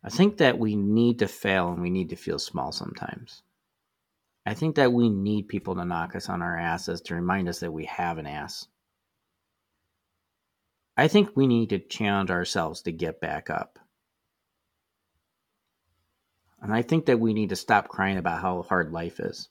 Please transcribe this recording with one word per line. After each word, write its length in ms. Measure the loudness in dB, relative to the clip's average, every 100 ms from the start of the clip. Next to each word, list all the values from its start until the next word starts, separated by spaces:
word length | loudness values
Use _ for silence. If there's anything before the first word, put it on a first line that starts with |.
I 100 | -6
think 280 | 4 4 6
that 200 | 4 4
we 160 | 0
need 440 | 0 2 4 4 4
to 100 | 0
fail 420 | 0 0 2 2
and 120 | -2
we 80 | -2
need 180 | -2 -2
to 60 | -6
feel 220 | -6 -6
small 340 | -6 -6 -6
sometimes. 680 | -6 -10 -10 -12 -12 -18 -20 _ _ _ _ _ _ _ _ _ _ -10
I 80 |
think 220 | -4 -2 4
that 160 | 4
we 180 | 6 4
need 380 | 2 0 -2 -2
people 260 | -8 -6
to 100 | -6
knock 320 | -4 -4 -4 -8
us 140 | -6
on 100 | -4
our 160 | -4 -2
asses 460 | -2 -4 -4 -8
to 120 | -6
remind 320 | -4 0 0 -2
us 140 | -4
that 120 | -6
we 120 | -8 -10
have 300 | -6 -4 -4
an 100 | -8
ass. 420 | -10 -10 -14 -16 _ _ _ _ _ _ _ _ _ _ _ _ _ _ _ _ _ _ _ _ _ _ 2
I 120 | 6
think 220 | 6 4
we 120 | 4 4
need 240 | 4 2
to 80 | -2
challenge 520 | -4 -4 0 0 0
ourselves 500 | -2 -2 -2 -4 -4
to 100 | -8
get 280 | -4 -6 -4
back 300 | -6 -6 -6
up. 280 | -8 -8 _ _ _ _ _ _ _ _ _ _ _ _ _ _ _ _ _ _ _ _ _ _ _ _ _ _ _ _ _
And 100 | -2
I 80 | -2
think 240 | 2 2 4
that 140 | 4
we 140 | 4
need 160 | 2 0
to 60 | -4
stop 320 | 2 2 2
crying 280 | -2 0 0
about 240 | -2 -2
how 220 | -2 -4
hard 300 | 0 0 0
life 280 | -4 -8 -6
is. 300 | -8 -8 -16